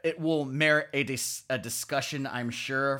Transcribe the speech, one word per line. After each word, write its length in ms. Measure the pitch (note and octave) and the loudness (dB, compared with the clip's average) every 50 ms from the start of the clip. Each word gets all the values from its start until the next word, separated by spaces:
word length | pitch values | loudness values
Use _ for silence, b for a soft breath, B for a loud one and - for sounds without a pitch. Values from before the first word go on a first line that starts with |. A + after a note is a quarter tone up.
| - | -2
it 160 | E3 D#3+ E3 | -2 0 0
will 240 | D#3 D#3+ D#3+ D3+ C#3+ | 2 2 2 2 0
merit 460 | C3 C3 D3 D#3 D3+ D3+ D3+ D3 - - | 0 0 4 4 6 6 4 4 0 0
a 100 | C#3 C3+ | 0 0
dis-, 400 | C3+ C3 B2 - - - - - - | 0 -2 -2 -4 -4 -6 -6 -4 -4
a 80 | C3 | -4
discussion, 680 | B2+ - A#2+ - - - - D3 C3+ C3 - D3+ C#3 C3+ | -2 -2 -4 -6 -6 -4 -2 -2 -2 -2 -2 -4 -4 -4
I'm 220 | - - B2 A#2+ A#2+ | -4 -4 -4 -4 -4
sure, 480 | A#2 - - - C3+ C3+ C#3 C#3 C3+ | -4 -6 -4 -2 0 0 2 2 0